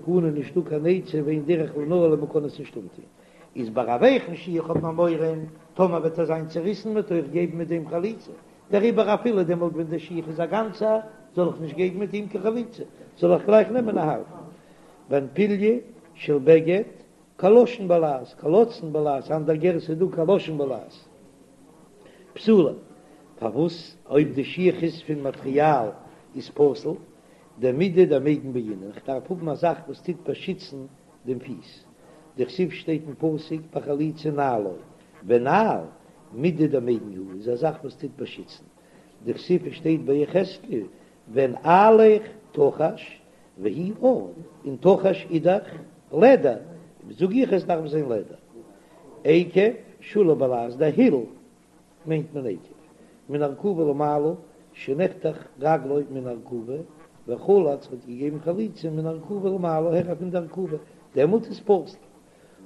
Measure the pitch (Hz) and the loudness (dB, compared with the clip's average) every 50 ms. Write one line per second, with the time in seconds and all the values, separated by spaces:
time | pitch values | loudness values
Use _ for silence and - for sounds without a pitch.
0 | - 165 180 180 165 160 147 147 131 - - 180 160 - 156 151 156 170 185 185 | -4 0 2 2 2 2 -2 -4 -6 -2 -2 -2 -2 -2 -4 -2 0 0 0 0
1 | - - 151 156 147 151 156 151 143 151 175 160 156 - - 147 147 151 180 180 | -2 -4 -4 -2 -2 -2 -2 -2 0 0 0 0 0 -4 -4 -6 -4 0 2 4
2 | 170 160 151 147 147 - - 156 147 135 - - 143 - - 117 95 87 - - | 4 4 4 2 -2 -2 -2 -4 -4 -4 -10 -12 -16 -14 -14 -14 -14 -14 -18 -20
3 | - - _ _ - _ _ - - - - - 120 110 110 127 117 113 120 123 | -20 -20 _ _ -20 _ _ -20 -20 -14 -10 -8 -8 -4 -4 -4 -2 -2 0 4
4 | 202 262 277 240 - 170 170 - - 185 170 165 160 165 170 160 160 165 165 165 | 4 4 4 2 -2 -6 -12 -12 -8 -6 -4 -4 -4 -2 -4 -2 -2 -2 0 2
5 | 175 170 165 151 160 160 160 160 156 156 - - - - - - 185 180 170 160 | 2 2 2 0 -2 -2 -4 -6 -8 -12 -16 -20 -20 -10 0 0 2 2 2 0
6 | 156 160 160 175 165 156 160 160 156 156 160 165 165 202 208 202 - 220 214 214 | -2 -2 -2 -2 -2 -2 -2 -4 -4 -8 -8 -6 -4 -4 -6 -6 -6 -4 -4 -4
7 | 202 - 175 165 143 139 147 175 175 165 151 170 170 175 170 170 151 156 170 170 | -2 -2 -2 -2 -2 -2 -2 -2 -2 -2 -4 -6 -6 -4 -4 -6 -6 -4 -6 -4
8 | 175 220 226 - - - - - - - _ _ _ - 202 202 208 233 196 208 | -4 -6 -8 -10 -16 -20 -20 -20 -20 -20 _ _ _ -2 0 2 2 4 2 2
9 | 214 196 208 196 214 240 220 190 180 156 175 170 170 170 160 156 170 156 170 156 | 2 2 2 0 0 0 0 2 2 0 0 -2 -2 -4 -4 -4 -6 -4 -6 -8
10 | 160 - 175 165 160 156 160 160 170 156 185 220 220 220 - - 214 220 220 220 | -8 -8 -8 -8 -8 -8 -6 -6 -4 -2 -2 -4 -4 -4 -6 -4 -2 0 0 -2
11 | - - - - - - - 175 180 160 - - 165 147 - 165 185 180 170 190 | -2 -8 -18 -20 -18 -8 -2 0 0 0 -2 -6 -10 -8 -4 -2 -2 -2 -2 -4
12 | 208 175 185 208 208 190 - 185 185 220 226 247 226 - - - - - - - | -6 -6 -6 -8 -8 -6 -8 -4 -4 -2 -2 -4 -6 -8 -12 -16 -16 -16 -16 -20
13 | - - - - 170 175 180 156 - 202 214 220 196 185 226 254 233 214 196 185 | -20 -16 -6 0 4 4 4 4 4 6 6 6 6 6 0 -2 -2 -2 -2 0
14 | 160 156 131 107 - - - - - - - - _ - - - - - - - | 0 -2 -2 -4 -6 -12 -16 -18 -18 -20 -20 -20 _ -20 -20 -20 -20 -20 -20 -16
15 | - - 135 143 135 123 131 180 208 202 208 190 208 214 233 247 - - - - | -6 -2 0 0 0 -2 0 0 2 2 2 2 2 2 2 0 -2 -12 -20 -20
16 | - - - - - - 147 139 131 151 165 160 160 170 180 202 226 - - - | -20 -20 -18 -10 -2 0 0 4 8 8 8 8 8 4 0 0 0 -4 -10 -20
17 | - _ _ _ _ _ _ - 175 196 220 247 233 - - - 196 175 175 170 | -20 _ _ _ _ _ _ 2 6 8 8 8 8 6 2 -4 0 2 2 4
18 | 160 151 139 127 123 - - - - 147 165 214 233 233 - - 165 156 147 156 | 4 2 -2 -4 -6 -12 -14 -6 0 4 6 6 4 4 0 -10 -10 -4 -2 0
19 | 151 151 139 131 117 - 156 160 151 151 156 151 160 180 170 175 - 160 160 160 | 0 0 0 -2 -2 -4 -4 -2 0 0 0 2 2 0 0 0 -4 -4 -2 -2
20 | 185 170 - 165 160 170 202 185 - 160 156 143 139 135 123 104 - - - - | -2 -2 0 0 2 2 2 2 2 -4 -4 -4 -4 -4 -4 -8 -10 -16 -20 -20
21 | - - _ _ - - _ _ - _ _ _ - - - - - _ - - | -20 -20 _ _ -20 -20 _ _ -20 _ _ _ -20 -20 -20 -20 -20 _ -20 -20
22 | - - - - - - - - - 214 220 196 151 123 - - - - - - | -20 -20 -20 -20 -20 -20 -14 -4 4 6 6 6 6 4 0 -6 -16 -20 -20 -20
23 | - - - - - - - - 117 110 104 131 165 170 170 - - - - - | -20 -20 -20 -20 -20 -20 -14 -8 -8 -4 -2 -2 -2 -2 -4 -8 -16 -20 -20 -20
24 | - - 127 147 156 123 120 139 123 - - 170 185 175 - - 160 165 156 - | -8 0 2 2 2 2 -2 -6 -6 -6 -4 0 0 0 0 0 -4 -6 -6 -8
25 | - - 151 147 139 135 - - - 135 131 143 151 156 151 127 113 104 - - | -8 -8 -8 -6 -6 -8 -8 -8 -6 -2 0 2 4 4 4 2 0 -4 -8 -12
26 | - - - - - _ - 135 - - - - 147 143 123 - - 151 180 - | -20 -20 -20 -20 -20 _ -14 -14 -14 -8 0 2 2 2 2 0 -6 -8 -8 -8
27 | - - - _ _ - - _ _ _ - 110 120 127 123 147 190 196 160 185 | -12 -20 -20 _ _ -20 -20 _ _ _ -10 -2 -2 0 0 2 0 2 6 4
28 | 180 147 151 135 135 151 151 - 131 135 123 123 113 107 104 92 95 104 104 - | 6 6 4 2 2 2 0 0 -2 -6 -6 -6 -6 -6 -8 -10 -12 -14 -16 -14
29 | - - 135 127 120 - 190 170 165 156 139 120 170 170 151 - - - 131 - | -8 -6 -6 -6 -6 -8 -10 -6 -6 -6 -4 0 0 0 0 -2 -8 -16 -16 -12
30 | - 180 165 - - - 131 - - 190 185 - - - 139 135 131 135 - _ | -8 -8 -8 -8 -6 -8 -8 -8 -6 -10 -10 -10 -10 -16 -16 -16 -16 -16 -20 _
31 | _ _ _ _ - 120 131 123 - 139 110 85 - - - - _ _ _ _ | _ _ _ _ -8 -8 -8 -8 -8 -12 -14 -14 -16 -20 -20 -20 _ _ _ _
32 | _ - - - - - - - 185 185 - - 185 156 - - - 165 160 151 | _ -20 -20 -20 -20 -14 -6 -6 -6 -4 -2 -2 -2 -2 -4 -8 -6 -4 -4 -4
33 | 160 151 127 - 156 160 156 143 - - 165 156 160 - - 143 131 139 143 143 | -4 -10 -10 -4 -4 -2 -2 -4 -6 -8 -10 -10 -10 -8 -8 -8 -4 -4 -2 -2
34 | 156 156 151 - - 151 147 143 139 135 120 110 101 92 87 - - - - - | -2 -4 -4 -6 -6 -4 -2 0 0 0 0 0 -2 -4 -6 -10 -16 -20 -20 -20
35 | _ _ _ - - 95 120 120 120 135 165 208 226 202 131 92 80 78 - - | _ _ _ -10 0 2 4 4 4 4 4 4 4 2 0 -2 -6 -10 -16 -20
36 | - - - _ - - - 117 151 180 156 156 156 143 139 131 120 123 120 107 | -20 -20 -20 _ -20 -14 -8 -2 -2 0 2 2 0 2 2 0 0 0 -2 -2
37 | 101 104 95 92 95 95 92 98 107 120 120 120 156 156 156 - 143 131 - - | -2 -10 -12 -12 -12 -12 -12 -8 -4 -4 -4 -2 -2 -4 -4 -4 -12 -16 -14 -12
38 | 151 131 - - 117 - - - 90 - - - - _ _ _ _ _ _ - | -14 -14 -10 -10 -12 -12 -12 -16 -18 -18 -20 -20 -20 _ _ _ _ _ _ -20
39 | - _ _ - - 120 - - - - 180 165 - 147 120 - - 160 160 151 | -20 _ _ -12 -6 -6 -6 -6 -2 0 0 0 0 -4 -12 -4 -2 0 0 0
40 | 123 127 139 147 147 147 - 190 196 185 - - - - 175 113 95 - - - | 0 0 0 0 0 2 0 0 0 -2 -8 -16 -12 -8 -8 -6 -8 -8 -16 -20
41 | - _ _ _ _ - 110 131 135 127 117 - - 160 175 190 208 220 226 220 | -20 _ _ _ _ -4 0 0 0 0 0 -2 2 6 6 8 8 8 8 8
42 | 220 220 214 208 214 - - - _ _ - 147 143 135 - - 156 175 214 - | 8 8 6 4 0 -8 -18 -20 _ _ 0 2 2 2 2 2 -2 -2 -2 -4
43 | - - - - _ _ _ _ _ _ _ - 95 104 92 151 180 196 220 - | -14 -20 -20 -20 _ _ _ _ _ _ _ -6 -4 -4 -4 -2 -6 -6 -4 2
44 | 240 262 247 120 95 90 90 160 170 - - - - 143 135 123 - 180 196 180 | 2 2 2 2 -2 -8 -14 -16 -20 -20 -20 -12 -10 -10 -6 2 4 4 4 6
45 | - 190 170 - - - 170 160 156 175 190 208 - - - - - - - _ | 4 0 0 0 -4 -2 -2 2 2 4 2 2 -2 -8 -16 -18 -18 -20 -20 _
46 | _ - - - 208 262 269 - - 135 110 107 - - - - - - - - | _ -4 2 6 8 8 8 8 6 2 0 0 -8 -16 -20 -20 -20 -20 -20 -20
47 | - 107 104 - 175 185 208 269 254 - 202 180 160 - 175 160 160 147 147 156 | -20 -14 -4 -2 -2 0 2 2 2 2 0 -2 0 0 -2 -2 -2 -4 -4 -4
48 | 147 127 113 104 90 - - - _ _ - - - - - - _ _ - - | -2 -2 -4 -4 -6 -8 -16 -20 _ _ -20 -20 -20 -20 -20 -20 _ _ -20 -20
49 | - - - - - 139 160 175 175 175 - 185 202 226 240 - - - - - | -20 -20 -14 -4 2 4 4 4 4 2 2 4 4 2 0 -2 -14 -20 -20 -20
50 | - - - 208 196 165 147 123 135 127 123 120 117 120 120 135 156 156 151 185 | -14 -4 2 4 4 4 4 4 2 0 0 -2 -4 -4 -2 0 0 2 4 6
51 | 262 233 151 123 110 - - - - _ _ _ _ _ _ _ _ _ _ _ | 4 6 4 2 -2 -6 -12 -20 -20 _ _ _ _ _ _ _ _ _ _ _
52 | - 151 160 151 147 160 147 143 131 113 92 80 - - - - - _ _ _ | -6 -4 -4 -4 -4 -6 -8 -8 -6 -6 -8 -8 -12 -20 -20 -20 -20 _ _ _
53 | - _ _ _ _ - 139 147 147 143 165 - 185 202 190 165 160 147 135 143 | -20 _ _ _ _ -6 -4 -2 -2 -2 -4 -4 -4 -2 0 0 0 0 0 0
54 | 151 147 147 147 147 160 175 175 - - _ - _ _ _ - - - 135 151 | 0 0 0 0 0 -2 -4 -6 -12 -20 _ -20 _ _ _ -14 -6 -6 -2 -2
55 | 185 - - - - 160 156 - - - - 123 139 156 160 147 127 135 143 147 | -2 -2 -2 -4 -6 -6 -6 -6 -14 -20 -12 -4 0 0 0 0 0 -2 -4 -4
56 | 143 135 131 135 127 127 120 113 110 - 123 117 113 120 135 156 170 - - - | -4 -4 -8 -10 -8 -10 -10 -12 -12 -10 -10 -10 -8 -8 -10 -10 -12 -14 -20 -20
57 | - - _ - - 113 120 110 - - 202 202 170 147 139 - - - 127 120 | -20 -20 _ -16 -10 -8 -8 -4 2 4 4 4 4 2 -2 -4 -8 -14 -16 -16
58 | - 123 120 123 143 151 151 147 151 165 175 202 220 208 - - 160 165 156 156 | -14 -14 -10 -6 -6 -6 -6 -6 -6 -4 -4 -4 -4 -6 -8 -10 -8 -6 -6 -4
59 | 156 160 160 160 156 - 208 202 190 190 190 185 175 165 160 156 160 170 160 180 | -6 -6 -8 -8 -10 -10 -8 -4 -4 -2 -2 -2 -2 -2 0 0 0 0 0 0
60 | 175 175 170 165 180 180 175 180 170 160 - 185 190 156 156 147 - - - - | 0 -2 -6 -6 -6 -6 -4 -6 -6 -6 -8 -8 -6 -6 -6 -8 -10 -16 -20 -20
61 | - _ - 131 139 165 208 233 226 - 202 - - - 202 180 143 - - - | -16 _ 0 2 2 4 2 0 -2 -4 -14 -8 0 0 0 0 0 -6 -16 -20
62 | - - _ _ _ _ _ _ _ _ _ _ - | -20 -20 _ _ _ _ _ _ _ _ _ _ -8